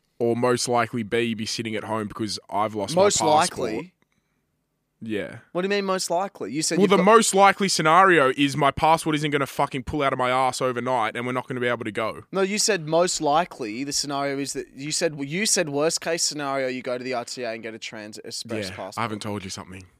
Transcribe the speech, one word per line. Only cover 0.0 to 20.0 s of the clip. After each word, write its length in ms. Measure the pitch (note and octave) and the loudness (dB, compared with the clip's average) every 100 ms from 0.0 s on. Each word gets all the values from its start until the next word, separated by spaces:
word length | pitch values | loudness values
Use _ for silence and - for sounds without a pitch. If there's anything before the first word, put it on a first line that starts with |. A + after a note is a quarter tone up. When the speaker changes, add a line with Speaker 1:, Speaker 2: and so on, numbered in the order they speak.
| _ _ | _ _
Speaker 1:
or 160 | A#2 | 0
most 320 | A#2 B2 B2 - | 2 2 2 0
likely 360 | A#2+ A#2 B2 | 0 0 -4
B, 320 | G#2 A#2 A#2 | -2 0 0
be 100 | G#2+ | -2
sitting 300 | G#2+ - A2+ G#2+ | -6 -6 -6 -6
at 80 | |
home 240 | G2+ A2 G#2+ | -4 -4 -6
because 300 | - A2 F#2 - | -6 -6 -8 -6
I've 260 | G2 G#2+ | -2 -2
lost 220 | G#2+ G2 E3 | -2 -2 2
Speaker 2:
Most 240 | G3+ - | 4 4
Speaker 1:
my 40 | D#3 | 4
passport. 340 | D3+ F3 - B2 | 4 2 -2 -4
Speaker 2:
likely? 220 | A2 F3 _ _ _ _ _ _ _ _ _ _ _ | -6 -8 _ _ _ _ _ _ _ _ _ _ _
Speaker 1:
Yeah. 360 | A2+ G#2 D#2 A#2 - | -6 -6 -6 -12 -8
Speaker 2:
What 100 | E3+ | -6
do 20 | F#3+ | -2
you 40 | |
mean 160 | G3+ G3 | -2 0
most 240 | F#3 - | -2 -2
likely? 420 | E3+ G3 - G2+ | -4 -4 -8 -8
You 80 | C#3 | -4
said 160 | D#3 F3 | -2 4
Speaker 1:
Well, 60 | |
Speaker 2:
you've 80 | G3 | 6
Speaker 1:
the 80 | G3 | 6
Speaker 2:
got 80 | F#3 | 8
Speaker 1:
most 280 | A3+ A3 | 6 6
likely 340 | F#3+ G3 F#3 G3 | 6 6 6 0
scenario 640 | - D#3 E3 F#3+ E3 C3+ - | 2 6 8 8 8 6 4
is 180 | C#3+ | 0
my 160 | C#3 C#3+ | 4 2
passport 460 | - D#3 D#3+ D#3+ D3+ | 4 4 4 2 -2
isn't 140 | D3+ | 0
gonna 160 | C#3+ C3+ | 0 -2
fucking 380 | - C#3 C#3 | -2 -2 -2
pull 180 | - D3+ | -6 -2
out 100 | C#3 | 0
of 60 | C3 | 2
my 100 | B2 | 2
ass 320 | C3 C3 - | 2 0 0
overnight 560 | C3 B2 B2 B2+ G#2+ A#2 | -2 -2 -2 0 0 -2
and 80 | |
we're 80 | B2 | -4
not 160 | B2+ - | -6 -6
gonna 100 | B2+ | -4
be 100 | B2 | -2
able 180 | A#2+ A2+ | -2 -4
to 40 | |
go. 340 | G#2 A2 C#2+ - | -4 -4 -6 -8
Speaker 2:
No, 120 | F3+ | -2
you 160 | F#3+ G#3 | -2 0
said 280 | - G3 D3+ | 0 0 0
most 360 | D#3+ F3+ - | 2 2 0
likely 600 | D#3 D3+ F3+ - A#2 A2+ | 2 2 0 -6 -8 -6
the 120 | C#3+ | -6
scenario 440 | C#3 C#3+ C#3 C#3+ C#3 | -4 -4 -4 -4 -4
is 140 | C#3 | -6
that 140 | C#3 - | -8 -10
you 180 | B2 C#3+ | -12 -8
said, 260 | D3 E3+ D3 | -2 -2 -4
you 280 | C#3 E3+ A3 | -6 -4 0
said 240 | G#3 D#3+ | 0 0
worst 320 | C#3 D#3 - | 0 0 -2
case 200 | F3 E3+ | -4 -2
scenario, 460 | - D3 C#3+ C#3 C3 | -2 -4 -4 -2 -4
you 140 | B2+ | -4
go 160 | B2+ B2 | -6 -6
to 40 | |
the 120 | B2+ | -4
R 100 | B2 | -6
T 200 | A#2+ - | -6 -8
A 80 | A#2+ | -8
and 100 | A2+ | -8
get 100 | A2 | -10
a 60 | A2 | -12
trans 400 | - A2+ G#2+ A2 | -14 -14 -14 -14
express 500 | - - A2+ A2 F#2+ | -12 -12 -8 -6 -6
Speaker 1:
Yeah, 80 | F#2+ | -8
Speaker 2:
passport. 220 | G2 A2 | -8 -4
Speaker 1:
I 20 | |
haven't 220 | A2+ G#2+ | -4 -4
told 200 | A2 G#2 | -6 -8
you 60 | F#2 | -8
something. 380 | G#2 F2 F#2+ F#2 _ | -12 -14 -18 -20 _